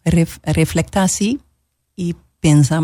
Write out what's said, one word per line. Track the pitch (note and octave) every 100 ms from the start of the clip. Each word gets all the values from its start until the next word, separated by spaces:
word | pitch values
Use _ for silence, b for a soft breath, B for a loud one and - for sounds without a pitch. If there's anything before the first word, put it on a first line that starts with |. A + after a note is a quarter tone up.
| E3
ref-, | E3+ E3 -
reflecta | - D#3 D#3+ E3 D#3 G3+
así | F#3+ - G#3 C#4 _ _ _ _ _ -
y | F3 E3 _ _
piensa | E3 D3 C#3+ D#3